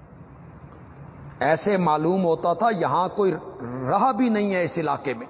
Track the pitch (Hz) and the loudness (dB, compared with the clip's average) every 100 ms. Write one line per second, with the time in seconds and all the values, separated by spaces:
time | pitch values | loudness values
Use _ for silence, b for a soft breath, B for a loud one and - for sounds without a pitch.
0 | - - - - - - - - - - | -20 -20 -20 -20 -20 -20 -20 -20 -20 -18
1 | - - - - 135 160 208 196 170 151 | -18 -18 -14 -2 0 2 2 2 4 2
2 | 160 190 175 160 175 170 233 196 147 151 | 2 2 2 2 2 2 2 2 2 2
3 | 185 - 196 160 - - 120 127 127 196 | 2 2 2 0 -6 -12 -10 -6 0 2
4 | 254 226 254 214 208 185 160 175 151 139 | 2 2 2 2 2 0 0 0 -2 -2
5 | 139 117 | -4 -6